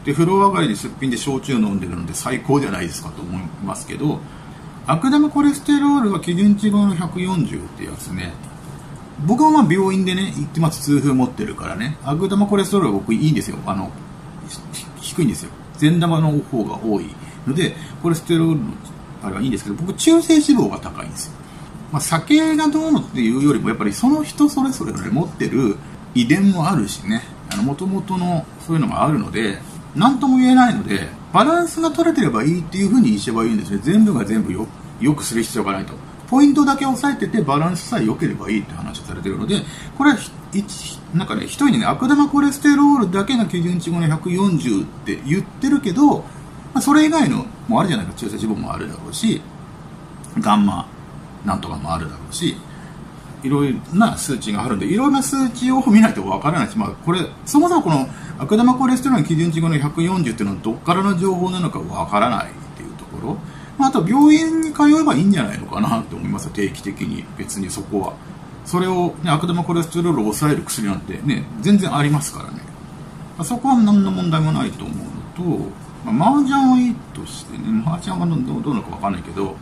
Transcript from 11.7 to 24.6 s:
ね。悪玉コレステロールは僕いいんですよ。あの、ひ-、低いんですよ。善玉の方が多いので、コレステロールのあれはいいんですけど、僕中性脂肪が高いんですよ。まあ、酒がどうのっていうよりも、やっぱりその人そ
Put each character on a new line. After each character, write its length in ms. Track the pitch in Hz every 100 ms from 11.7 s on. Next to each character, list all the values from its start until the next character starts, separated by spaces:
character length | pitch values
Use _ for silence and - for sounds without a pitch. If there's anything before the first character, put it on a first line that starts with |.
| 87
ね。 220 | 117 151
悪 260 | - 151 190
玉 180 | 196 202
コ 100 | 202
レ 80 | 190
ス 60 |
テ 60 | 196
ロ 20 |
ー 40 | 147
ル 20 |
は 40 | 101
僕 180 | 101
い 140 | 113 151
い 40 |
ん 40 | 127
で 80 |
す 60 | -
よ。 80 | - 101
あ 80 | 95
の、 160 | 95 - - - - - -
ひ-、 120 | - - - - - -
低 80 | -
い 40 | 143
ん 20 |
で 80 | -
す 80 |
よ。 80 | - - - -
善 220 | 151 175
玉 220 | 170 160
の 180 | 156 147 -
方 120 | 120
が 180 | 98 -
多 200 | 113 101
い 60 | 95 - - - -
の 80 |
で、 220 | 143 156 - - -
コ 80 | 170
レ 60 | 160
ス 60 |
テ 160 | - 170
ロ 80 | 165
ー 80 |
ル 60 | 156
の 60 | 113 - - - - -
あ 60 | 104
れ 60 | 95
は 60 |
い 40 | 131
い 40 |
ん 20 |
で 60 | 107
す 60 |
け 80 | 104
ど、 40 | 101
僕 180 | 175 -
中 260 | - 330
性 140 | 330 311
脂 100 | 294 247 113
肪 20 |
が 80 | -
高 260 | - -
い 40 | -
ん 20 |
で 80 | -
す 80 | -
よ。 80 | - - - - - -
ま 60 | 147
あ、 40 |
酒 540 | - 160 - 302 320 302
が 120 | 311
ど 220 | 302 320
う 20 |
の 60 | 262
っ 40 |
て 180 | - 131
い 140 | 110 127
う 80 |
よ 100 | 147
り 60 | 113
も、 100 | 101
や 60 | 113
っ 20 |
ぱ 60 | 104
り 60 |
そ 160 | 101 247
の 160 | 302
人 240 | 294 - 294
そ 160 | 277